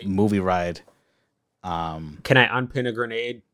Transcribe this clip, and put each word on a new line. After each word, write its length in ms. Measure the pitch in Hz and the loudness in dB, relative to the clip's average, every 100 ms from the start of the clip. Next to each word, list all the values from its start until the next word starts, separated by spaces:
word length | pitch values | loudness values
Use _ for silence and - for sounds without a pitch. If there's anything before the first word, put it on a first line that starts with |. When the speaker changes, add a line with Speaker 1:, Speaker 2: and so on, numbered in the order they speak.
Speaker 1:
I 40 | 98 | -2
Speaker 2:
movie 340 | 95 104 101 | 2 4 2
ride. 400 | 92 90 87 82 - _ _ _ _ _ _ _ | 2 0 0 -6 -12 _ _ _ _ _ _ _
Um, 560 | 92 82 82 80 78 76 | -6 -4 -4 -6 -10 -6
Speaker 1:
Can 120 | - 131 | 2 6
I 220 | 117 123 | 6 2
unpin 280 | 127 139 123 | -2 -4 -4
a 60 | |
grenade, 500 | 113 117 113 120 120 _ | -4 -4 -4 -6 -8 _